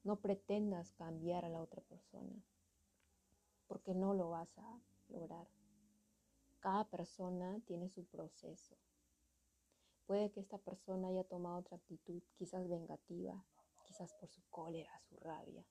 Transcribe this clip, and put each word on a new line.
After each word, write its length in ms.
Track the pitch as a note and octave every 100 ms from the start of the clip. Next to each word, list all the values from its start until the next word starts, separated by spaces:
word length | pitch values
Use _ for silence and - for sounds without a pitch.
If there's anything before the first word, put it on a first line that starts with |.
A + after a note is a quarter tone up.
No 160 | G3 G#3
pretendas 720 | G3 G3 - G#3 G#3 F3+ E3+
cambiar 520 | - E3 E3 E3 F3
a 40 | E3+
la 120 | E3
otra 220 | E3 F#3
persona, 600 | - F3+ - - - G3+ - _ _ _ _ _ _ _ _ _ _ _ _
porque 260 | G3 -
no 200 | F#3 G3
lo 160 | G3 E3+
vas 260 | E3 E3+ -
a 240 | G#3+ - - - -
lograr. 400 | E3+ E3 E3 - - - - _ _ _ _ _ _ _ _
Cada 280 | G3 G3 G#3
persona 720 | E3+ F3 - F3+ F3+ F3+ G#3+ -
tiene 220 | E3+ F3+
su 180 | F#3 F3+
proceso. 680 | E3+ D#3+ - - F3 - - _ _ _ _ _ _ _ _ _ _ _ _ -
Puede 240 | G3+ G#3
que 100 | G#3
esta 180 | F#3+ G3+
persona 500 | - F#3+ - F#3 F#3
haya 160 | F#3
tomado 340 | F#3 F3+ F3 F3
otra 180 | F3 F3
actitud, 460 | _ D#3+ - F3 - -
quizás 320 | F3 F#3 F3+
vengativa, 760 | E3+ E3 D3+ - F3 - F#3+ - _ _ -
quizás 300 | - - F3
por 160 | - F3
su 100 | - _
cólera, 520 | - E3 E3 D#3 - -
su 80 | -
rabia. 460 | - D#3 - - -